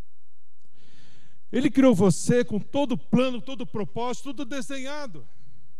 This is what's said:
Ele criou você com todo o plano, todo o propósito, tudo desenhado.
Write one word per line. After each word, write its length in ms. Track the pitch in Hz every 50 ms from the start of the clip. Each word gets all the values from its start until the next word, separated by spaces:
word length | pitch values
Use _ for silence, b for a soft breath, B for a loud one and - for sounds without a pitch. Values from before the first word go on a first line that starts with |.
| - - - - - - - - - - - - - b b b b b b b b b b b b b b b b -
Ele 200 | - 247 285 277
criou 240 | - 262 277 262 220
você 500 | 170 208 185 - - - - 240 247 240
com 160 | - 214 196
todo 320 | - - - 277 285 226
o 60 | 247 151
plano, 420 | - - - 240 262 262 247 220
todo 220 | - 262 269 214
o 40 | 247
propósito, 580 | 151 - 220 196 - - 226 240 247 233 - -
tudo 200 | 285 254 220 285
desenhado. 840 | 226 285 269 190 - 277 269 254 269 294 302 285 240 160 147 113 - - - - - - - - - -